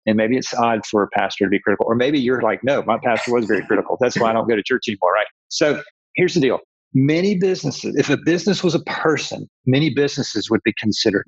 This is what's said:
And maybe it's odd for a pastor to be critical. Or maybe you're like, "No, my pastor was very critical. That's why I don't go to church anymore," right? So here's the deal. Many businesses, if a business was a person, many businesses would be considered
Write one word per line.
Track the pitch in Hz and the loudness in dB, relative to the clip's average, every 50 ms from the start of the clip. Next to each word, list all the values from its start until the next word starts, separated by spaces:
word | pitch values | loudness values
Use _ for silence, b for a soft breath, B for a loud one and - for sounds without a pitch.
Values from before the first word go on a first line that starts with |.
| _ | _
And | 110 107 | 0 0
maybe | 107 110 110 127 | 2 2 2 0
it's | 131 120 - - | -2 -2 -4 -2
odd | 120 117 117 117 107 - | 0 0 2 0 0 -4
for | - - 104 98 | -2 0 0 0
a | - | 0
pastor | - 101 98 98 - - 104 | 0 -2 -2 -2 -2 -2 0
to | 95 | 0
be | 101 95 | 0 0
critical. | - - 101 - - | 0 0 0 0 0
Or | - 117 | 0 2
maybe | 120 123 139 151 147 | 2 2 2 2 0
you're | 123 120 131 120 117 | 0 0 0 0 0
like, | 110 101 95 - | 0 -2 0 0
"No, | 131 143 120 95 | 0 0 0 0
my | - 117 117 - | 0 -2 0 0
pastor | 123 113 107 - 120 120 | 0 0 0 0 0 0
was | 120 113 | 0 2
very | 98 110 92 80 | 2 0 0 0
critical. | - 113 101 92 - 90 - | 0 0 0 0 -2 -2 0
That's | 127 123 - 101 | 0 0 0 0
why | 120 113 | 0 2
I | 113 | 2
don't | 113 107 110 | 0 0 0
go | 120 | 0
to | 104 - | -2 0
church | - - 110 - - | -2 -2 -2 -2 -4
anymore," | 107 98 - 90 92 | -4 0 0 2 2
right? | 107 104 - - _ _ _ | 2 0 -2 -6 _ _ _
So | - - 165 147 139 - - - _ _ _ _ _ | -2 0 0 0 0 -2 -6 -12 _ _ _ _ _
here's | - 185 175 - | -2 0 0 2
the | 175 | 2
deal. | 135 127 98 - - _ _ _ _ _ - | 2 2 2 0 -4 _ _ _ _ _ 0
Many | 131 135 143 156 165 180 202 208 180 | 2 2 2 2 2 2 0 0 0
businesses, | 196 190 185 - - 143 120 - - 104 - | 0 0 0 -2 -4 -6 -8 -6 -8 -4 -2
if | 143 135 - | 0 0 0
a | 143 | 0
business | - - 156 165 180 - 208 185 - - | 0 0 0 0 0 0 0 0 0 0
was | 175 147 | 0 0
a | 165 | 0
person, | - - - - - 160 151 127 - - - - 101 - _ _ _ | -2 -4 -6 0 0 0 0 0 -2 -6 -10 -10 -12 -14 _ _ _
many | 131 127 139 156 156 113 | 2 2 4 2 2 0
businesses | 135 143 143 - 143 131 - - 107 - - | 0 0 0 -2 -4 -6 -6 -6 -6 -2 0
would | 113 104 - | 0 0 0
be | 113 107 - | 0 -2 -2
considered | - 107 98 - - 113 95 98 - | -2 -2 -2 0 0 0 0 0 -2